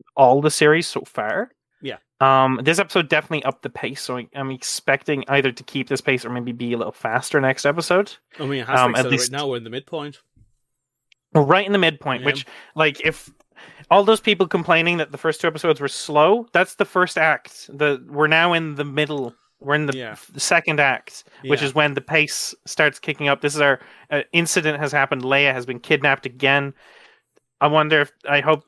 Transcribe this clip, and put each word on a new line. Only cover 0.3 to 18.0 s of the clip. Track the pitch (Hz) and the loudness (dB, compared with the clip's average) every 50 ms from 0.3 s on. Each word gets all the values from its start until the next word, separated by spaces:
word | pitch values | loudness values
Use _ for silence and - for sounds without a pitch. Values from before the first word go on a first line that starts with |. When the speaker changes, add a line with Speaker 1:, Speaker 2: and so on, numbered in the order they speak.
| 131 143 | 6 4
Speaker 1:
the | 147 156 | 2 0
series | - - 156 151 156 165 165 | 2 4 4 4 4 2 0
so | - - - | -4 -8 -10
far. | - - - 117 107 107 - 185 247 - _ _ _ _ _ _ | -10 -8 -8 -8 -6 -4 -4 -4 -6 -8 _ _ _ _ _ _
Speaker 2:
Yeah. | - 135 101 - _ _ _ _ | -12 -12 -12 -14 _ _ _ _
Speaker 1:
Um, | 135 135 135 131 131 131 131 120 | 2 4 6 4 4 2 0 0
this | 131 156 165 185 | 0 0 0 0
episode | 196 - - 185 165 - | -2 0 -2 -2 0 0
definitely | 160 151 151 - 165 147 - | -2 -2 -2 -2 -6 -4 -4
upped | 139 - _ | -6 -6 _
the | - - | -12 -12
pace, | - - - 123 139 - | -10 -8 -10 -10 -10 -10
so | - - 127 | -10 -8 -8
I, | 123 117 - - | -10 -10 -12 -10
I'm | 139 135 135 | -10 -8 -8
expecting | 131 127 - - - - - - 135 135 - - 147 135 - - | -8 -10 -10 -10 -10 -4 -2 -2 -2 -2 -2 -4 -4 -4 -2 0
either | 139 143 135 131 | 0 0 0 0
to | 123 - - | -4 -6 -12
keep | - - 135 127 - | -10 -8 -8 -4 -4
this | 139 123 | -6 -4
pace | - 143 131 120 - | -2 -2 -2 -2 -4
or | 117 | -6
maybe | 123 123 120 123 | -8 -8 -8 -8
be | 117 120 123 117 | -8 -8 -6 -6
a | 120 117 | -4 -4
little | 113 107 | -6 -8
faster | - - - 113 113 123 - - - 143 | -8 -8 -6 -4 -4 -4 -2 0 0 2
next | 135 131 131 - - | 2 2 0 0 -2
episode. | 143 151 170 160 - 175 190 202 - - - _ _ - - | -2 -2 -2 -2 0 2 0 0 -2 -8 -20 _ _ -14 -10
Speaker 2:
I | 147 | -8
mean, | 135 139 131 | -6 -6 -6
it | 113 127 | -4 0
has | 131 127 | 2 4
Speaker 1:
Um, | 127 120 | 4 4
Speaker 2:
to | 110 127 | 2 0
Speaker 1:
at | 131 | 0
Speaker 2:
accelerate | 123 135 120 | 0 -2 -2
Speaker 1:
least | 123 123 | -2 -4
Speaker 2:
now | 131 143 143 139 | -6 -6 -6 -6
we're | 123 | -6
in | 120 113 | -6 -8
the | 113 | -10
midpoint. | 117 139 - _ 170 156 143 147 135 _ _ _ _ _ _ _ _ _ _ _ _ _ _ _ _ _ _ _ _ _ _ _ - | -12 -12 -12 _ -10 -10 -10 -12 -16 _ _ _ _ _ _ _ _ _ _ _ _ _ _ _ _ _ _ _ _ _ _ _ 2
Speaker 1:
We're | 156 | 2
right | 143 139 180 196 202 | 4 6 4 4 4
in | 196 | 2
the | 208 196 | 0 2
midpoint, | 175 165 151 - - 143 127 123 | 2 0 0 -2 -4 -6 -6 -2
Speaker 2:
Yeah. | 127 | -2
Speaker 1:
which, | 147 139 139 131 - - - - - _ | -4 -4 -4 -10 -14 -20 -20 -20 -10 _
like, | 156 156 147 139 - - | 0 0 0 0 -2 -4
if | 160 - - - - _ _ _ _ _ - - - - - 143 _ | -4 -4 -4 -12 -20 _ _ _ _ _ -20 -20 -20 -20 -20 0 _
all | 170 202 202 | 4 4 6
those | 214 220 - | 4 2 2
people | - 220 202 170 190 | 2 0 0 2 0
complaining | 160 - 175 160 180 165 165 165 175 175 165 | 0 0 -2 2 2 2 2 2 0 0 -2
that | 151 - | -4 -6
the | - - | -8 -4
first | - 160 156 - | -4 -4 -2 0
two | - 165 | -2 -4
episodes | 156 156 - 165 151 - | -2 0 0 0 0 0
were | 143 123 | -4 -6
slow, | - - - - 147 147 151 180 214 240 233 - | -6 -8 -8 0 2 4 6 6 4 2 0 0
that's | - 175 185 - - | 0 0 0 0 -2
the | - - | -4 -4
first | - - 185 180 175 - 170 | -2 0 0 0 0 0 0
act. | 156 160 143 - - - - - - - 143 | 2 2 2 0 -4 -12 -20 -20 -20 -20 -4
The, | 139 151 147 139 127 | -2 0 0 0 -2